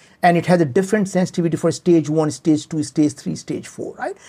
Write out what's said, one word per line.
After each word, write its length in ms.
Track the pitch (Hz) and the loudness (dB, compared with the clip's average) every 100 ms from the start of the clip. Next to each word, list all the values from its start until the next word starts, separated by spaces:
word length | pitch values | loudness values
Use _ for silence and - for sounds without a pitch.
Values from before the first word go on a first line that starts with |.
| _ _ | _ _
And 140 | 180 175 | 2 2
it 100 | 170 | 2
has 120 | 180 | 2
a 60 | 156 | 2
different 420 | 151 190 214 196 | 0 0 0 0
sensitivity 480 | 180 180 - 165 156 | -2 -2 -2 -2 -2
for 160 | 170 | -2
stage 380 | - 180 170 147 | 0 2 2 2
one, 220 | 156 156 | 0 -2
stage 360 | 139 165 151 - | 0 0 0 0
two, 160 | 156 | -6
stage 300 | 147 - 147 | -2 0 0
three, 220 | - 180 151 | -2 -8 -8
stage 280 | - 143 - | -8 -10 -10
four, 300 | - - - | -12 -12 -10
right? 220 | 320 403 | -10 -12